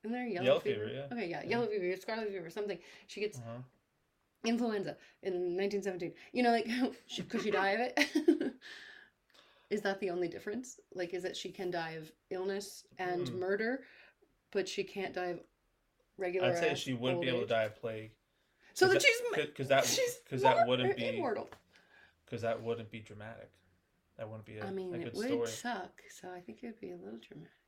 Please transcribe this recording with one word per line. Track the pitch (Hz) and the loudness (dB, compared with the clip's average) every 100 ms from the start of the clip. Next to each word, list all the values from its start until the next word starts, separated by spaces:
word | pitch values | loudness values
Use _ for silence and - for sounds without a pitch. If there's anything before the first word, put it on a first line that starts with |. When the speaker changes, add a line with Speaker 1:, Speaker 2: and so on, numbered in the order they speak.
Speaker 1:
Isn't | 214 247 | -4 -4
there | 247 | -2
yellow | 185 127 | 2 4
Speaker 2:
Yellow | 156 | 4
Speaker 1:
fever? | 143 113 110 | 4 -2 -2
Speaker 2:
fever, | 123 | -6
yeah. | 143 240 | -6 -6
Speaker 1:
Okay, | 175 | -4
yeah, | 156 | -6
Speaker 2:
Yeah. | 165 | -2
Speaker 1:
yellow | 233 226 | 0 0
fever, | 208 180 185 | 0 -2 -2
scarlet | - 226 214 | -4 -4 -4
fever, | 196 170 | -6 -8
something. | 214 208 175 - - - | -6 -4 -6 -10 -20 -14
She | - | -6
gets | 208 135 | -6 -4
Speaker 2:
Uh-huh. | 113 120 127 _ _ _ _ _ _ _ 226 | -10 -10 -12 _ _ _ _ _ _ _ 0
Speaker 1:
influenza | 233 240 208 175 - - _ | 2 2 0 -2 -8 -16 _
in | 196 180 180 175 | -4 0 0 0
nineteen | 196 202 | 0 0
seventeen. | 196 185 170 - - | -2 -4 -6 -8 -6
You | 240 | 2
know, | 240 | 6
like, | 233 226 247 247 | 4 2 2 0
<laughs> | - - | 0 -10
she, | - | -8
could | - 233 | -4 -2
she | 214 | 0
die | 196 196 | 2 2
of | 214 | 2
it? | 247 - 285 311 311 - 269 - | 2 2 4 4 6 4 2 -4
<laughs> | - - - - - _ _ - - _ _ | -16 -16 -18 -20 -20 _ _ -20 -20 _ _
Is | 208 | -2
that | 196 196 | 0 -2
the | 196 | -2
only | 175 175 | 0 -2
difference? | 196 - 220 254 - _ | -2 -6 -6 -8 -16 _
Like, | 185 175 | -6 -4
is | 180 | -4
that | 180 - | -4 -6
she | 185 | -8
can | 175 180 | -6 -2
die | 175 165 | -2 -4
of | 160 156 - _ | -8 -12 -18 _
illness | 185 190 196 202 - - - | -4 -2 -4 -6 -14 -18 -6
and | 180 180 175 | -2 -2 -2
Speaker 2:
Hmm. | 180 | -2
Speaker 1:
murder, | 185 202 220 262 - - - _ _ _ _ | 0 2 2 -2 -6 -20 -20 _ _ _ _
but | 202 190 | -2 0
she | - | -2
can't | 170 202 185 | -4 -4 -4
die | 147 180 | -2 -4
of | 175 - _ _ _ _ _ _ - | -4 -10 _ _ _ _ _ _ -4
regular | 180 185 - | -2 2 4
Speaker 2:
I'd | - | 4
say | 160 | 2
Speaker 1:
ass | 139 | 2
Speaker 2:
she | 135 | -2
would | 123 127 | 0 2
Speaker 1:
old | 135 | 2
Speaker 2:
be | 127 | 2
able | 123 | 0
to | 117 | 4
Speaker 1:
age? | |
Speaker 2:
die | 117 | 2
of | 110 - | 2 -2
plague. | 117 110 110 _ _ _ _ _ - | -6 -6 -10 _ _ _ _ _ -14
Speaker 1:
So | - 370 | 4 6
Speaker 2:
'Cause | |
Speaker 1:
then | 392 | 8
Speaker 2:
that, | |
Speaker 1:
she's | 571 466 | 6 6
m-, | 480 | 2
Speaker 2:
'cause, | 403 147 - | 0 -2 -2
'cause | 131 | 6
that | 139 | 6
w-, | - - | 6 2
Speaker 1:
she's | 494 - - | 2 -2 -4
Speaker 2:
'cause | 131 | 4
that | 131 - | 6 8
Speaker 1:
mor-, | 679 | 6
Speaker 2:
wouldn't | 123 127 | 6 4
Speaker 1:
or | 127 | 2
Speaker 2:
be | 117 | 0
Speaker 1:
immortal. | - 247 202 95 - _ - _ - - _ - | 0 -2 -2 -6 -14 _ -20 _ -20 -20 _ -10
Speaker 2:
'cause | 117 | -4
that | 113 110 | -2 -2
wouldn't | 113 117 107 | -2 -4 -4
be | 113 | -12
dramatic. | 107 104 107 110 104 _ _ _ _ _ _ - | -12 -12 -12 -14 -18 _ _ _ _ _ _ -10
That | 110 | -10
wouldn't | 110 107 | -10 -10
be | 107 | -8
a, | 143 | -6
Speaker 1:
I | |
mean, | 190 185 | -4 -4
Speaker 2:
a | 175 | -6
Speaker 1:
it | 170 | -6
Speaker 2:
good | |
Speaker 1:
would | - 240 | -4 0
Speaker 2:
story. | - 233 | 0 0
Speaker 1:
suck, | - 247 214 180 - - | -4 -6 -6 -8 -14 -20
so | - 185 | -16 -12
I | 180 | -12
think | 180 220 | -14 -14
it | 240 | -14
would | 220 | -12
be | 190 | -12
a | 175 | -12
little | 190 226 | -12 -14
dramatic. | - 147 160 _ | -14 -18 -18 _